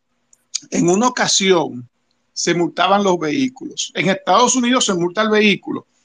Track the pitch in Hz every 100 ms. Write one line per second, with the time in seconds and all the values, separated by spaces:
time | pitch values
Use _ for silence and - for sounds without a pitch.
0 | _ _ _ _ _ - - - 170 190
1 | 247 247 208 - 190 180 135 123 123 _
2 | _ _ _ - - 170 165 - 180 196
3 | 202 175 156 139 131 - - - - -
4 | 175 190 - 214 240 262 240 254 - 180
5 | 175 208 220 214 214 185 - - _ _